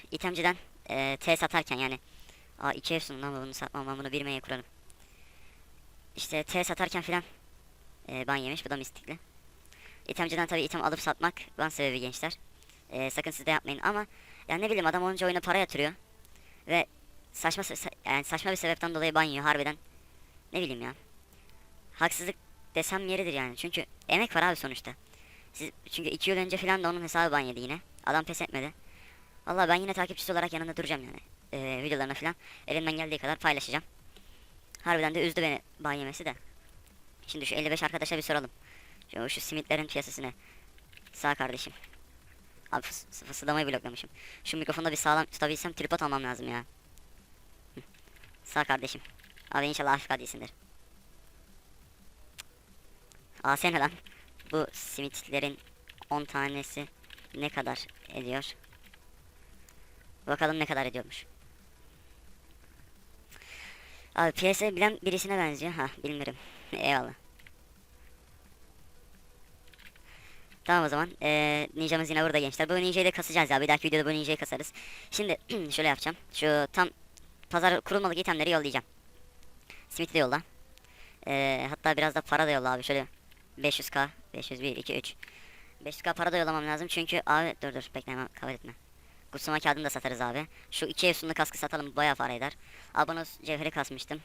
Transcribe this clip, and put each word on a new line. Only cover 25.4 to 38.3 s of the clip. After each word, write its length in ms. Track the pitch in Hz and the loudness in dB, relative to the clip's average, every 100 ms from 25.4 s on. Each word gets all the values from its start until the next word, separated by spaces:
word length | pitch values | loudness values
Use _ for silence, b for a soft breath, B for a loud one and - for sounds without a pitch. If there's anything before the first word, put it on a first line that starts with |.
| B | B
Siz, 180 | - 160 - - | -12 -12 -12 -8
çünkü 200 | - 160 | -6 -4
iki 200 | 160 185 | -2 0
yıl 80 | 185 | 0
önce 200 | 180 185 | 0 0
filan 260 | 185 190 | 2 4
da 60 | 175 | 2
onun 120 | 175 | 0
hesabı 300 | 165 170 170 | 0 2 4
ban 80 | 143 | 4
yedi 200 | 127 120 | 2 -4
yine. 200 | 123 160 - - - | -6 -6 -10 -6 0
Adam 180 | 151 | 2
pes 180 | 160 - | 2 -4
etmedi. 320 | - 131 143 - b b b b b b - | -4 -4 -6 -8 b b b b b b -2
Valla 220 | 180 170 | 4 6
ben 60 | 175 | 6
yine 180 | 196 | 2
takipçisi 380 | 190 180 185 - | -2 -2 -4 -2
olarak 220 | 170 170 | 0 0
yanında 240 | 160 165 160 | -2 -4 -4
duracağım 260 | 143 143 123 | -2 -4 -6
yani. 140 | - - - - | -14 -16 -20 -10
E, 300 | 135 135 127 | -6 -4 -4
videolarına 300 | 147 143 135 | -2 0 -2
filan. 220 | 135 156 175 B B B | -2 -4 -6 B B B
Elimden 300 | 151 160 156 | -2 0 -2
geldiği 200 | 160 151 | -4 -4
kadar 220 | 135 156 | -2 2
paylaşacağım. 440 | 160 139 - 143 - - - b b b b b - - | 2 2 0 -2 -4 -14 -20 b b b b b -20 -6
Harbiden 340 | 175 170 156 165 | 0 2 2 2
de 120 | 170 | 2
üzdü 140 | 165 | 2
beni 200 | 160 135 - - | 2 0 -6 -8
ban 140 | 147 | -4
yemesi 320 | 143 139 143 170 | -4 -4 -8 -8
de. 100 | 127 - - - - - - - - - | -10 -12 -20 -20 -20 -20 -20 -20 -16 -10
Şimdi 180 | 156 139 | -6 -2
şu 100 | 151 | -2
elli 160 | 151 | 0
beş 120 | 160 | 0
arkadaşa 340 | 151 156 151 160 | 0 2 0 0
bir 40 | |
soralım. 280 | - | 0